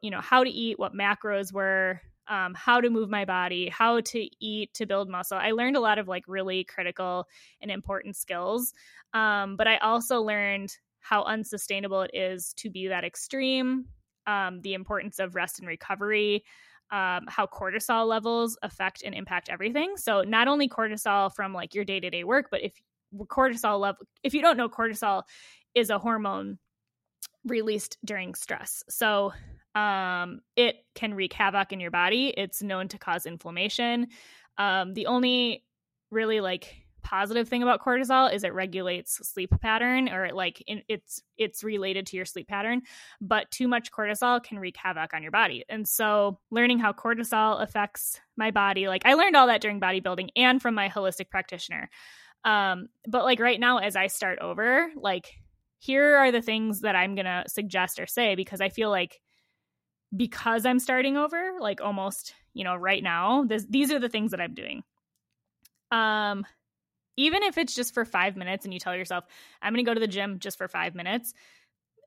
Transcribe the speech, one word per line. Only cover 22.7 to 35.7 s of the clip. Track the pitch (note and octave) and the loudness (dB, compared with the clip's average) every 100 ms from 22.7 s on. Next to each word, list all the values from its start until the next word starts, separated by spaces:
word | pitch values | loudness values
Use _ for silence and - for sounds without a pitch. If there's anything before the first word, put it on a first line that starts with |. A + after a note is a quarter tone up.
| - _ _ _ G3 G#3+ | -8 _ _ _ -16 -6
cortisol | - C4 A#3 A3+ G3+ | 0 0 2 0 0
level, | G3 F#3+ - _ | -2 -4 -12 _
if | C4+ | -2
you | C#4+ | 4
don't | E4 B3+ | 4 4
know, | A#3+ | 0
cortisol | - A3+ G#3 G#3+ F#3+ - - - - _ | -2 -2 0 0 0 -4 -16 -20 -20 _
is | A#3+ A3 | 0 2
a | G3+ | 0
hormone | A#3 A3 G3+ F#3+ G3+ G3 _ _ _ _ _ _ - _ | 0 -2 -2 -6 -8 -12 _ _ _ _ _ _ -20 _
released | B3 A#3 A3 G#3 - - | -4 -2 0 -2 -4 -12
during | G#3+ G3+ F#3 | -10 -8 -8
stress. | F#3 - - - - - | -10 -8 -8 -8 -10 -8
So, | - A3 G3+ G3+ - - - _ | -2 2 2 0 -4 -16 -20 _
um, | G#3+ G#3 G3 F#3 F3+ F3 D#3 - | -2 0 0 -2 -4 -6 -10 -2
it | - A#3+ - _ | 2 2 0 _
can | - G#3+ | -8 -6
wreak | G3 F#3 | -4 -4
havoc | - G3 G3 F#3+ | 0 2 2 -2
in | F#3+ | -4
your | F3 | -4
body. | F3 F3+ A#3 C#4 | 0 2 2 0
It's | - F#3+ - | -2 -4 -6
known | G3+ F#3 F#3 | -6 -4 -6
to | G3+ | -8
cause | - F3 D#3+ | -6 -6 -6
inflammation. | E3+ E3+ F3 G#3 - A#3+ A#3+ A#3 - - - _ - | -12 -8 -2 -2 0 0 0 -2 -6 -20 -20 _ -2
Um, | G3+ F#3+ F#3 | 0 2 0
the | G3+ - | -2 2
only | B3 B3 B3 A#3+ - _ | 4 4 4 2 -2 _